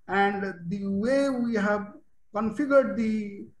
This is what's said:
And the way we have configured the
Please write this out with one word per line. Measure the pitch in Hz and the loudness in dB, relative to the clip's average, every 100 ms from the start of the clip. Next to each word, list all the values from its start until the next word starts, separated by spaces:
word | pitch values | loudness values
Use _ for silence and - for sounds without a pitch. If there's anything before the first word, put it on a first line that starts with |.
| - | -4
And | 190 202 202 196 175 170 | 2 2 0 -4 -6 -6
the | 202 196 | -4 -2
way | 196 233 277 277 | -2 2 2 2
we | 247 233 220 | 0 0 0
have | 208 208 202 - - - - | 0 0 -4 -14 -20 -20 -8
configured | 202 220 214 277 277 220 196 | -4 -2 -2 4 4 4 0
the | 220 214 202 202 226 - | 0 -2 -4 -10 -16 -6